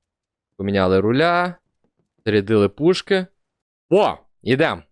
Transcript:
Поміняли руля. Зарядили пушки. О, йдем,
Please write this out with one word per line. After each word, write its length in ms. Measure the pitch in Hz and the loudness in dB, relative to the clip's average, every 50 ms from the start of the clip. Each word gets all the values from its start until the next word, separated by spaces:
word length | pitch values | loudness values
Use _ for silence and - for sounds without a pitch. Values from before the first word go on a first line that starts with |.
| _ _ _ _ _ _ _ _ _ _ _ | _ _ _ _ _ _ _ _ _ _ _
Поміняли 440 | - 98 101 98 98 95 92 95 95 | -10 -6 -2 0 0 2 2 2 2
руля. 560 | 95 107 120 135 160 170 175 175 175 180 175 - _ _ _ _ _ _ _ _ _ _ _ _ - | 2 2 0 0 0 0 0 0 -2 -4 -6 -12 _ _ _ _ _ _ _ _ _ _ _ _ -4
Зарядили 440 | 110 104 107 98 98 113 107 101 98 | -2 -2 0 0 0 2 2 2 0
пушки. 580 | - - 143 170 185 - - - 196 190 185 185 _ _ _ _ _ _ _ _ _ _ _ - | 0 0 0 0 0 0 -2 -2 -2 -2 -2 -6 _ _ _ _ _ _ _ _ _ _ _ 0
О, 280 | 160 196 208 139 82 - _ _ _ _ | 0 2 2 0 -2 -6 _ _ _ _
йдем, 420 | - 95 123 131 165 147 104 82 - _ | -4 -2 0 0 0 0 -2 -4 -10 _